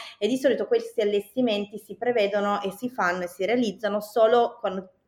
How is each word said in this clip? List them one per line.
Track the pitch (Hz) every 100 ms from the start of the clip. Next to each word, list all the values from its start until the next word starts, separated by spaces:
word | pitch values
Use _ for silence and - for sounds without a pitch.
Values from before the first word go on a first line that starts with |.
| - -
e | 214
di | 262
solito | 269 220 202
questi | 233 - -
allestimenti | 208 202 - 254 247 208 202 208
si | - 196
prevedono | 240 240 202 202 202 202
e | 196
si | 185 247
fanno | - 180 180
e | 175
si | -
realizzano | 185 247 226 185 202 208
solo | 208 240 220 240 233 -
quando, | 202 190 185 _